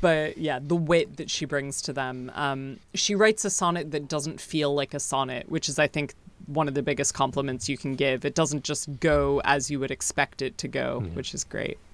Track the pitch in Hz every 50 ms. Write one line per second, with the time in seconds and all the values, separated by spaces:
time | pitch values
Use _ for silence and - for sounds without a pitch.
0 | - 175 165 156 151 156 160 - 160 151 143 127 139 143 170 175 165 151 170 170
1 | 160 - 143 - 160 - - - 160 139 151 143 135 139 135 - - - 127 139
2 | 135 131 127 127 123 123 - - 147 139 139 135 135 135 135 - - _ _ 175
3 | - - 208 196 214 220 214 214 - 202 - - 196 175 170 175 160 156 147 151
4 | 147 139 156 151 143 156 151 113 - - - 160 151 143 143 143 139 135 - 143
5 | 139 - - 135 135 131 127 123 - - 156 160 - - 143 - 151 139 - 156
6 | 147 139 - - - - - - - - 147 156 156 147 135 143 127 147 147 131
7 | 143 - - - 143 131 131 143 139 139 131 127 - - 143 127 - 139 135 127
8 | 139 139 131 127 - 143 143 - 165 151 143 147 - - 151 - - - 143 127
9 | - 165 151 147 143 139 139 139 - - 139 143 131 139 147 135 131 135 139 -
10 | - - - - 143 - - - 139 131 123 - - 135 - 127 131 127 - 123
11 | 113 90 82 - - - - - - - - - - - - - - -